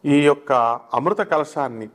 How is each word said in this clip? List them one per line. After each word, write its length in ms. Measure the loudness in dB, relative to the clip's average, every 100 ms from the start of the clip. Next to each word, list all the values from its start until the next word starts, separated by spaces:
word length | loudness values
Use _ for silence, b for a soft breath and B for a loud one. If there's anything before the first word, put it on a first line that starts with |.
| 2
ఈ 180 | 4
యొక్క 280 | 4 2 0 0 2 -2 -4
అమృత 280 | -4 -2 -2
కలశాన్ని 680 | -2 -2 -2 -6 -8 -8 -16